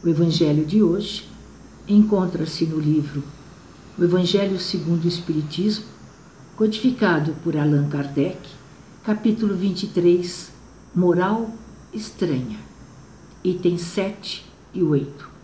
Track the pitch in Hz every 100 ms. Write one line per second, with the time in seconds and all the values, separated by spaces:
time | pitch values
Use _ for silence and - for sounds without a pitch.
0 | 170 156 170 151 156 147 151 214 185 202
1 | 208 - - - - - - - - 208
2 | 214 202 180 160 156 - 160 156 151 151
3 | 143 147 - - - - - - - -
4 | 175 180 180 202 196 185 - 175 156 170
5 | 165 - - 156 147 - 208 214 - -
6 | - - - - - - 214 214 262 247
7 | 202 156 151 151 170 151 147 147 143 143
8 | 139 - 135 - - - - - - -
9 | - 214 233 214 214 185 196 180 202 -
10 | 175 180 175 - - - - - - 175
11 | 180 170 190 220 220 - - - - 220
12 | - - 180 135 123 107 - - - -
13 | - - - - 185 180 180 170 - -
14 | 190 208 - - - - - - 165 143
15 | 123 - - -